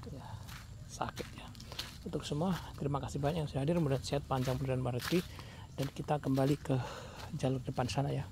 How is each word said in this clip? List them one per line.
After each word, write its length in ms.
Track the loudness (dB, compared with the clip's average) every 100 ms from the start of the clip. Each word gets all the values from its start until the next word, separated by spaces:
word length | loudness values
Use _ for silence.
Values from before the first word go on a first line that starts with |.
| -10
ya, 160 | -10 -8 -10 -10 -10 -10 -12 -10
sakit 400 | -2 -2 -2 -8
ya. 80 | -8 -12 -12 -10 -8 -8 -8 -4
Untuk 160 | -4
semua, 320 | 0 2 2 2 -2 -4
terima 240 | 0 0
kasih 160 | 0 2
banyak 240 | 2 2
yang 80 | 0
sudah 160 | 2 4
hadir. 80 |
Mudah-mudahan 320 | 4 4 2 2
sehat, 160 | 0 2
panjang 240 | 2 2
umur 160 | 2 2
dan 160 | 2 2
rezeki, 320 | 0 4 2 2 -10 -12 -12 -12
dan 160 | -2 -2
kita 320 | -2 0 2
kembali 320 | 4 4 6 4
ke 160 | 4 2 2 -6 -10 -10 -8
jalur 240 | 0 0 0
depan 320 | -2 0 2
sana 240 | 2 2
ya. 80 | 0 -2